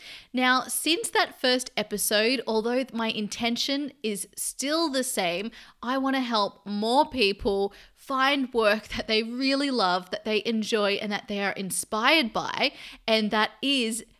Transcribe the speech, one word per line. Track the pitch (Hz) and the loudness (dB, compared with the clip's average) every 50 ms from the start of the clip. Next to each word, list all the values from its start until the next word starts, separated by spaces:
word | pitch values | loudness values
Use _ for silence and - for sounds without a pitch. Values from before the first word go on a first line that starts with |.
| - - - - - _ | -20 -18 -18 -20 -16 _
Now, | - 247 254 254 254 254 - | -2 2 2 4 4 2 0
since | 240 - - - 302 330 440 466 - | -2 -6 -2 0 0 0 0 0 0
that | - 440 349 - - - | 2 2 2 0 -2 -2
first | - 254 247 254 254 - - | 0 2 2 2 0 -2 -4
episode, | - 214 - 208 202 - - 220 208 214 233 269 247 - | -4 -4 -4 -4 -4 -2 0 2 2 4 2 2 0 -2
although | - 220 220 214 233 240 262 269 262 - | -2 -2 0 0 0 0 -2 -2 -2 -4
my | 226 226 220 | -4 -4 -4
intention | - 220 208 202 - - 233 233 240 240 - - 277 285 294 269 - _ - | -2 -4 -4 -6 -4 -4 -2 -2 -2 -2 -2 -2 -2 -2 -4 -6 -8 _ -6
is | 220 208 196 - - _ | -4 -4 -4 -6 -10 _
still | - - - - - 254 277 302 330 339 311 | -8 -8 -8 -6 -6 -4 -2 0 0 0 0
the | 262 269 247 | 0 -2 -2
same, | 254 - 220 190 170 170 180 202 226 - - - - - _ - | -2 -2 -2 0 0 -2 -2 -4 -8 -10 -14 -18 -20 -18 _ -6
I | 233 262 | -4 -2
want | 269 262 269 269 | -2 0 0 0
to | 269 | 0
help | 254 233 240 214 202 190 - - _ | 0 0 2 2 2 0 -2 -6 _
more | 196 202 208 208 226 247 277 302 - | -6 -4 -2 0 2 4 4 2 2
people | - 262 208 196 202 - - 202 196 196 196 202 - - - - _ | 2 2 2 2 2 2 0 0 2 2 0 0 -2 -6 -18 -20 _
find | _ - - 269 262 262 269 285 277 262 - - | _ -8 -4 0 2 2 4 4 2 0 0 0
work | 233 220 208 214 220 - - | 2 4 4 4 2 0 -4
that | - 240 - - | -8 -6 -4 0
they | 220 220 226 | 0 0 0
really | 226 240 247 269 269 277 277 285 285 | -2 -2 -2 0 2 2 2 0 0
love, | 262 233 190 180 180 185 185 - | 2 2 2 4 2 2 0 -4
that | - - - | -8 -6 -4
they | 226 214 208 - | -2 0 0 0
enjoy, | 233 233 220 214 196 233 214 202 196 202 - | 0 0 -2 0 0 0 2 2 2 0 0
and | - 208 208 | -2 -4 -4
that | - - - | -6 -6 -6
they | 208 202 202 | -4 -2 -2
are | 196 - | -2 -2
inspired | - 196 180 - - - - 220 214 226 269 311 320 285 220 - | -4 -6 -6 -4 -6 -4 -4 -2 0 2 4 4 4 4 2 -2
by, | 180 151 - - - 233 285 - - - - - - - - | -4 -4 -4 -2 -2 -2 -2 -2 -6 -12 -18 -20 -8 -2 0
and | 220 220 214 208 | 2 2 2 2
that | 226 214 220 - - - - | 2 2 2 0 -2 -4 -2
is | 269 277 262 233 220 233 226 - - _ _ | 0 0 0 0 0 -2 -6 -8 -12 _ _